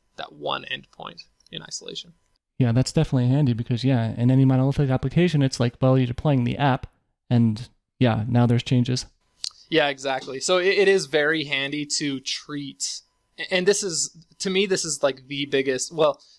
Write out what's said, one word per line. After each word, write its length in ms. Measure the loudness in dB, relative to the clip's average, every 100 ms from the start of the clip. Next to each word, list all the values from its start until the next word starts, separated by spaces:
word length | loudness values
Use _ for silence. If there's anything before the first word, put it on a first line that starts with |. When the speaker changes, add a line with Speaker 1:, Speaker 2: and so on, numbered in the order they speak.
| _ -16
Speaker 1:
that 160 | -16
one 320 | -12 -8 -8 -8
endpoint 540 | -12 -14 -18 -18 -18 -20 _ _
in 120 | -16
isolation. 500 | -14 -14 -14 -14 -16 _ _ _ _ -2
Speaker 2:
Yeah, 140 | 0
that's 180 | 0 0
definitely 380 | 0 0 0 2
handy 240 | 2 2
because, 320 | 0 -4 -2 0
yeah, 280 | 0 0 0
in 140 | 2
any 140 | 4
monolithic 460 | 4 4 2 0 0
application, 520 | 0 0 2 2 2
it's 200 | 0 0
like, 160 | -2 0
well, 180 | 2 4
you're 80 | 2
deploying 380 | -2 0 2
the 140 | 0 0
app 300 | 0 0 -4 _ _ _ 0
and, 400 | 2 4 0 -8 _ _ 0
yeah, 280 | 0 2 0
now 180 | 2 4
there's 180 | 2
changes. 420 | 2 0 2 -2 -8 _ _ _ -12 -12 _
Speaker 1:
Yeah, 180 | 0 0
exactly. 540 | -2 -4 -4 -6 -6
So 160 | 0 2
it, 220 | 4 4
it 80 | 4
is 160 | 4 2
very 400 | 0 2 0 -2
handy 400 | -4 -4 -6 -6 -4
to 220 | -4 -6
treat, 800 | -8 -10 -10 -10 -10 -10 -10 -10 -16 _ _ -14 -4
and 160 | 0 2
this 180 | 2
is, 340 | -2 -4 -6 -10 _ -10
to 100 | -4
me, 160 | -2 0
this 180 | -2
is, 180 | -4 -2
like, 260 | -2 -2 -8
the 180 | -8 -2
biggest, 480 | -2 0 -2 -4
well, 280 | 0 0 0 _